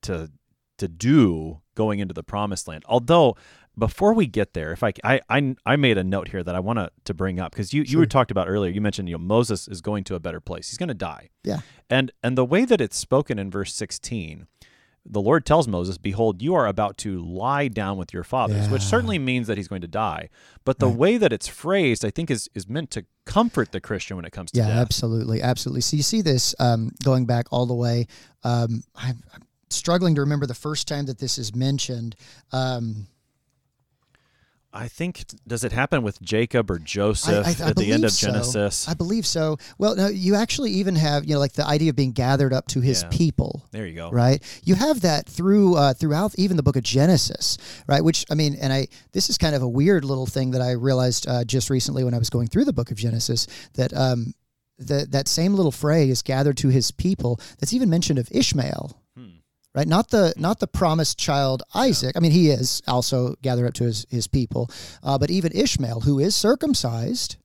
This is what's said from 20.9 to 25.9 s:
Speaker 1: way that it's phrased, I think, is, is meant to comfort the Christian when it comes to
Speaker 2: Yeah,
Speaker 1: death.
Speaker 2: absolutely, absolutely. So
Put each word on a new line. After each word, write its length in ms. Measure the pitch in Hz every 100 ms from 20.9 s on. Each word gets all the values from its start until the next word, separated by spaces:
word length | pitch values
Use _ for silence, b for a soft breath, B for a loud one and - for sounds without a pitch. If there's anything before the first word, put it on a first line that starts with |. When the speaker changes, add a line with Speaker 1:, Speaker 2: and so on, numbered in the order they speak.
| 117
Speaker 1:
way 200 | 165 240
that 140 | 185
it's 160 | 110 -
phrased, 560 | - 151 196 151 113
I 60 | 110
think, 220 | 123 170
is, 180 | 123 - 107
is 120 | 92
meant 220 | 135 156
to 140 | 113 92 _ -
comfort 460 | 202 233 - 113
the 60 | 95
Christian 360 | - 101 - 95
when 80 | 82
it 60 |
comes 180 | - 87
to 40 | 123
Speaker 2:
Yeah, 120 | 107
Speaker 1:
death. 80 | 113
Speaker 2:
absolutely, 680 | 123 - 117 113 113 113
absolutely. 380 | 123 127 - 131
So 140 | -